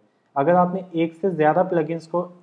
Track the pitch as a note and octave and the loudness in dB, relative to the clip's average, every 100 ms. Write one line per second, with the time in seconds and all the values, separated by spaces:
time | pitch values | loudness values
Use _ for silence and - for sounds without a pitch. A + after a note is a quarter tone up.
0 | _ _ _ C#3 C#3+ F3+ F3+ F3+ - E3 | _ _ _ -2 2 2 2 -2 -6 -4
1 | E3 - G3 E3 D3+ D#3+ F3+ E3+ D3+ E3 | -4 -2 -4 0 2 2 0 0 -2 -6
2 | D#3 F3 F3 - | -6 -6 -6 -8